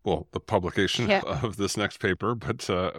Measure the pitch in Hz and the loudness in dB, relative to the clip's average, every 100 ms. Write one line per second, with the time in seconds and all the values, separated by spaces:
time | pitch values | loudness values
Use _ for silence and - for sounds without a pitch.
0 | 104 82 - - - 101 87 104 95 - | 0 -2 -2 -10 0 0 2 2 2 2
1 | 196 196 - 92 113 98 98 - 101 - | 2 2 2 -2 -2 0 -2 0 -2 0
2 | 101 87 104 117 - - - 92 92 | 0 0 -2 -2 -4 -4 -2 0 0